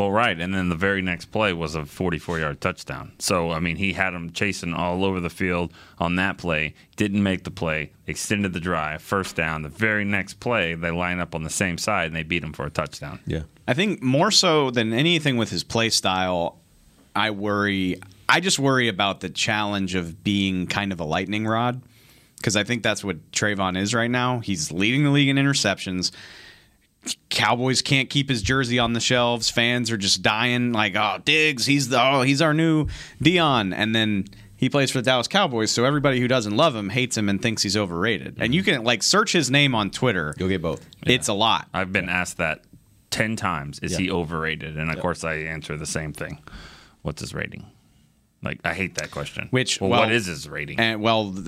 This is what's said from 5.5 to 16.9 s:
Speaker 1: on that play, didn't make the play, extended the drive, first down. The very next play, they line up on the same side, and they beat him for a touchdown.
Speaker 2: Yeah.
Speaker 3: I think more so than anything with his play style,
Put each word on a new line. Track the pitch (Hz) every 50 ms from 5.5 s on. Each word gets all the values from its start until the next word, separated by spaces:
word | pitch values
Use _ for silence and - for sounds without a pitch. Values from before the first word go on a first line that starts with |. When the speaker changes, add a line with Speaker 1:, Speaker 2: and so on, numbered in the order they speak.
| 90 87 87 82 - - - - - -
Speaker 1:
on | 87 85 87
that | 92 95 98 87
play, | - - 87 80 76 78 76 - - - _ _
didn't | - 107 101 98 104
make | 101 98 92 90 -
the | -
play, | - - 87 82 78 78 73 - - _ _
extended | - 78 - - - 110 101 101 95
the | 87 87
drive, | 80 92 87 80 78 76 76 78
first | - - 101 98 92 - -
down. | - 82 80 80 78
The | 76 76
very | 73 - 110 110 107 104 101
next | 101 101 98 90 - - -
play, | - 123 120 110 87 82 85
they | 82 85 85
line | 82 87 87 87 90 90
up | 87 82 -
on | 80
the | 78 76
same | - - 101 90 85 82
side, | - - 104 95 85 80
and | 80
they | 82 80
beat | 78 87 85 80
him | 80
for | 78 - 69
a | 73
touchdown. | - - 78 73 - - 71 71 - - -
Speaker 2:
Yeah. | - 80 82 76 - _ - -
Speaker 3:
I | -
think | 120 147 202 214 170 -
more | 127 127 131 143 180 214
so | 196 - 190 180 156 151 143 127
than | 120 123 110 110
anything | 113 120 147 170 175 160 156 147 127 117
with | 110 98
his | 95 85 -
play | - - 113 113 110
style, | - - - 98 92 92 92 92 90 87 85 82 - - _ _ _ _ _ -